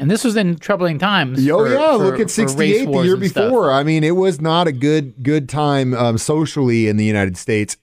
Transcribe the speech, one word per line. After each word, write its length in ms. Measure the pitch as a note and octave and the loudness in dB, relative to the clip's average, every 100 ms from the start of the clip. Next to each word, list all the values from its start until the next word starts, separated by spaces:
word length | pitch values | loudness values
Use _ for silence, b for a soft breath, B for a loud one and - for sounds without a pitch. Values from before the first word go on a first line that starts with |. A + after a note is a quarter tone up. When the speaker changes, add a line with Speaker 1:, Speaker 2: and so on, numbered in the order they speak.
Speaker 1:
And 100 | C#3 | -2
this 140 | G#3+ | 0
was 120 | B3 G#3+ | 0 0
in 200 | F3+ E3 | 0 -2
troubling 420 | - F#3+ F3+ D3+ | -4 -2 -2 -2
times 460 | F#3+ F#3+ C3 C3+ C3+ | -2 0 0 0 2
Speaker 2:
Yo, 120 | E3 | 2
Speaker 1:
for, 100 | C#3+ | 2
Speaker 2:
yeah, 200 | C4+ D#4 | 2 2
Speaker 1:
for, 60 | A#3+ | 2
Speaker 2:
look 160 | B2+ | 0
at 20 | - | 0
Speaker 1:
for 40 | |
race 100 | G3 | -2
Speaker 2:
sixty-eight, 500 | G#3+ F#3+ C#3 D3+ A#3 C4 | -2 -2 0 0 2 0
the 40 | |
Speaker 1:
wars 160 | C3+ F3+ | 0 2
Speaker 2:
year 80 | |
Speaker 1:
and 120 | F#3+ F#3+ | 0 0
stuff. 140 | F#3 | 0
Speaker 2:
before. 260 | A3 B3 D#3 | 0 2 2
I 140 | C3+ | 2
mean, 180 | D3+ D#3+ | 2 0
it 140 | D3+ F3+ | 2 2
was 240 | F#3+ C#3+ | 0 0
not 260 | D#3+ E3 E3+ | 0 0 0
a 60 | |
good, 500 | B2+ C#3+ D#3 C3+ C3 | 0 0 0 -2 -6
good 260 | C3 D3+ C3 | -2 -2 -2
time, 460 | D3+ D3 C#3 B2+ | -2 0 0 0
um, 240 | B2 A#2+ A2+ | 0 0 0
socially 680 | - D#3 D#3 C#3+ B2+ A#2 G#2+ | 0 -2 -2 0 0 2 2
in 80 | G#2+ | 2
the 80 | |
United 320 | G#2+ G#2 F#2+ F2+ | 2 2 0 -4
States. 400 | - G#2+ G#2 - | -4 -2 -2 -8